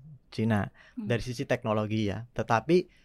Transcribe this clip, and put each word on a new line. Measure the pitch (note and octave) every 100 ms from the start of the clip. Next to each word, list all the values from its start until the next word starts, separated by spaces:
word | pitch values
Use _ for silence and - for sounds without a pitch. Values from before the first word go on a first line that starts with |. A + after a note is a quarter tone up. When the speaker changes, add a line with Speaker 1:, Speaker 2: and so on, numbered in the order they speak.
| D#3 D3 _
Speaker 1:
Cina | - A2+ G#2 - - - -
Speaker 2:
Hmm. | G#3
Speaker 1:
dari | A#2
sisi | B2 B2 C3+
teknologi | B2 A2 G#2+ G#2+ A2 G2+
ya. | G2+ A#2
Tetapi | - A2 A2+ C3 F3 - -